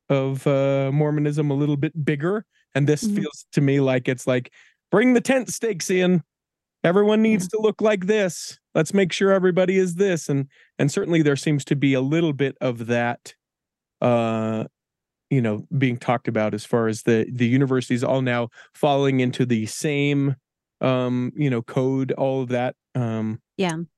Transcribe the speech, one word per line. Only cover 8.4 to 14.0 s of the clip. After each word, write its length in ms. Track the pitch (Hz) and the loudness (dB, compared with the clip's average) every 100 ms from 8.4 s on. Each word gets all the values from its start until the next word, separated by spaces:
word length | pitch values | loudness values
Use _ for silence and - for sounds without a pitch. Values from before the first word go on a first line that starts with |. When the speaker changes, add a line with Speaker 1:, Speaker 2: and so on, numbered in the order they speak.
| - - _ | -12 -18 _
Speaker 1:
Let's 200 | - 156 | -2 0
make 180 | 196 185 | 2 0
sure 200 | - 196 | 2 2
everybody 440 | 196 185 175 185 190 | 2 2 2 2 2
is 180 | 185 170 | 0 0
this." 320 | 202 170 - | 0 0 -2
And, 200 | 139 135 _ _ - | -4 -4 _ _ -2
and 140 | 143 | -2
certainly 300 | 202 175 165 | 0 0 4
there 140 | 147 139 | 4 2
seems 280 | - 147 | 0 -2
to 100 | - | 0
be 200 | 143 139 | 0 2
a 60 | 135 | 2
little 320 | 135 160 170 | 2 0 0
bit 240 | 135 139 - | 0 -2 -2
of 260 | 131 117 113 | -4 -4 -2
that, 480 | 120 120 120 - - _ _ _ _ _ _ | 0 0 -4 -10 -20 _ _ _ _ _ _